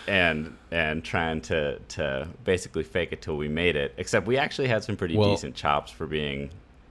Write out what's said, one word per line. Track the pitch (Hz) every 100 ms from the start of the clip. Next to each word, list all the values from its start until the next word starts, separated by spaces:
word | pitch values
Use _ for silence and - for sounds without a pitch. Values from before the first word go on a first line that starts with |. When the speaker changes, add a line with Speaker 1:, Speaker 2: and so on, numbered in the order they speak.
| -
Speaker 1:
and, | 98 87 78 80 - -
and | 82 78 78
trying | - 95 82 80
to, | - 85 73 -
to | - - 76 67 78 -
basically | - 92 - 82
fake | 76 90 82
it | 78
till | - 76
we | 73
made | 78 87 76
it, | 69 -
except | 92 113 92
we | 131
actually | 147 - 135
had | 110
some | - 101
pretty | 90 90
Speaker 2:
Well | 101
Speaker 1:
decent | 98 73 -
chops | 78 73 -
for | - 78
being | 76 73 69 71 87 - - -